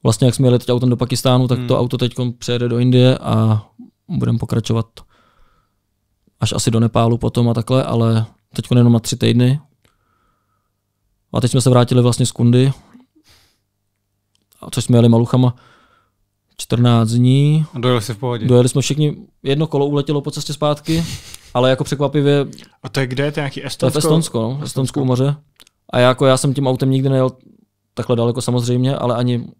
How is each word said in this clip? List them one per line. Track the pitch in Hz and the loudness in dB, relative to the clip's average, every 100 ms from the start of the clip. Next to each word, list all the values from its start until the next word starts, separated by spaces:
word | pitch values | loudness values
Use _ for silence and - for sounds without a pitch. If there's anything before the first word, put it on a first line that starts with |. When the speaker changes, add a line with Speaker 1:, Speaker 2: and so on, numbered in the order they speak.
Speaker 1:
Vlastně | 123 110 131 | 0 2 0
jak | |
jsme | - 131 | 2 2
jeli | 123 | 2
teď | - | 0
autem | 123 127 | 0 0
do | 120 | 0
Pakistánu, | 123 127 135 127 123 | -2 -2 2 2 2
tak | 123 | -2
Speaker 2:
Hmm. | 123 | -2
Speaker 1:
to | 123 | -2
auto | 123 120 | -2 -2
teďkom | 123 123 123 | -4 -4 -6
přejede | 120 - 120 120 | -6 -6 -4 -2
do | 120 | 0
Indie | 127 123 127 127 | 2 4 4 2
a | - 110 110 107 - _ - _ - | -2 0 2 0 -2 _ -20 _ -8
budem | 180 117 113 | -4 -2 -2
pokračovat | - 120 107 113 113 - - _ _ _ _ _ _ _ _ _ _ _ _ _ | -2 -4 -2 -4 -4 -14 -20 _ _ _ _ _ _ _ _ _ _ _ _ _
až | 117 | -4
asi | - - | -2 -2
do | 113 | 0
Nepálu | 117 117 113 117 | 0 0 0 0
potom | 117 120 120 | -2 0 0
a | |
takhle, | 113 113 131 | -2 -2 -2
ale | 139 117 113 113 113 _ _ | 0 0 0 0 -2 _ _
teďko | - - 123 | -10 0 4
jenom | 120 | 4
na | 117 | 4
tři | - 117 | 0 -2
týdny. | 117 117 123 143 _ _ _ _ _ _ _ _ _ _ _ _ _ _ _ _ _ | 0 2 2 0 _ _ _ _ _ _ _ _ _ _ _ _ _ _ _ _ _
A | - | -4
teď | 123 | 0
jsme | 135 | 0
se | 127 | 4
vrátili | 123 120 123 | 4 4 2
vlastně | 120 117 123 | 2 0 -2
z | |
Kundy, | - 120 123 139 - _ - _ _ _ _ _ _ _ _ _ _ _ _ _ _ _ _ | 0 2 4 2 -2 _ -20 _ _ _ _ _ _ _ _ _ _ _ _ _ _ _ _
a | - | -8
což | - | -6
jsme | - 120 | 2 4
jeli | 120 | 6
maluchama | 113 120 127 123 - _ _ _ _ _ _ _ _ _ - | 4 2 2 0 -2 _ _ _ _ _ _ _ _ _ -18
čtrnáct | - 123 120 117 113 | -6 0 2 2 2
dní. | 120 123 135 147 156 156 | 2 4 4 2 2 -2
Speaker 2:
A | 127 | -4
dojeli | 123 123 | -2 -2
jsi | 101 | -4
v | 104 | -8
pohodě? | 127 120 131 | -8 -4 2
Speaker 1:
Dojeli | 123 127 | 4 4
jsme | 143 | 0
všichni, | 127 139 151 - - _ | -2 -2 -2 -4 -16 _
jedno | 135 143 156 | -4 -2 -2
kolo | 143 143 | -2 0
uletělo | 147 139 147 | -2 -2 -4
po | 143 | -4
cestě | 147 - | -10 -10
zpátky, | 147 151 147 - 165 165 - - - - | -4 -4 -4 -2 -4 -4 -10 -16 -20 -6
ale | 123 127 | 0 2
jako | 131 | 0
překvapivě | 151 - 143 147 143 143 135 - - _ | -2 -2 -2 0 2 0 -2 -10 -20 _
Speaker 3:
A | - | -8
to | 139 | -4
je | 131 | -4
kde? | 127 143 | -2 -4
To | 151 | -4
je | |
nějaký | 143 139 | -8 -8
Speaker 1:
to | 135 | -12
je | |
v | - 131 156 | -2 -2 0
Speaker 3:
Estonsko? | |
Speaker 1:
Estonsko, | 160 160 160 123 | 2 0 0 -4
no, | 113 | -4
Speaker 3:
Estonsko. | 135 | -6
Speaker 1:
Estonsko | 143 - 131 151 | -8 -4 -4 -2
u | |
moře. | 131 123 135 147 _ _ - _ _ | 0 0 0 -2 _ _ -20 _ _
A | 123 | 2
jako | 123 123 135 | 2 4 2
já | 131 | 2
jsem | 147 | 0
tím | 131 135 | -2 -2
autem | 127 131 | 0 0
nikdy | 135 135 | 0 0
nejel | 135 127 - _ _ _ _ _ | 0 -2 -4 _ _ _ _ _
takhle | - 117 117 | -12 -4 0
daleko | 117 120 | 0 -2
samozřejmě, | 120 123 120 123 127 139 | -2 -2 0 0 0 -2
ale | 123 | -4
ani | 117 123 120 123 | -2 -2 -2 -6